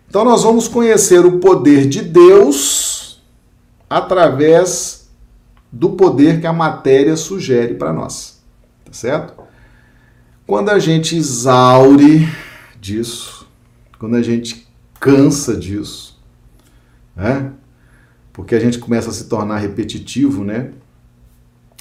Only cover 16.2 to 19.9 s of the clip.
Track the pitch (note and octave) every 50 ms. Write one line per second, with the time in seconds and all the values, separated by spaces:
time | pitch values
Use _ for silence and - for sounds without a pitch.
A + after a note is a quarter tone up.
16.2 | _ _ _ _ _ _ _ _ _ _ _ _ _ _ _ _ _ _ _ F2+
17.2 | F#2+ A2+ C3+ C#3 C3+ C3 - - _ _ _ _ _ _ _ _ _ _ _ _
18.2 | _ _ _ - F#2+ - A#2 A2+ A2+ A#2+ A#2+ - - - A#2 A2+ G#2+ A2+ - -
19.2 | - - A#2+ G#2+ G#2 G2+ G#2+ G#2+ G#2 G2 F#2+ A2+ G#2+ -